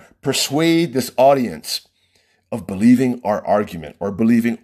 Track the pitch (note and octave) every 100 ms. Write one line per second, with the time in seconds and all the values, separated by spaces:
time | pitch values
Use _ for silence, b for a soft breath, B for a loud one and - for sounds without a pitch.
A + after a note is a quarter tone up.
0 | B B C#3+ C3 - C3+ E3 E3 E3+ B2+
1 | B2+ - C3+ C#3 A2 D#2 - - - _
2 | _ _ _ _ _ A#2 F2+ F#2+ A#2 B2+
3 | C3 A#2+ G2 G#2 - G#2 G#2 F2 D2+ -
4 | G2+ F#2+ A2+ A#2 A#2 A2+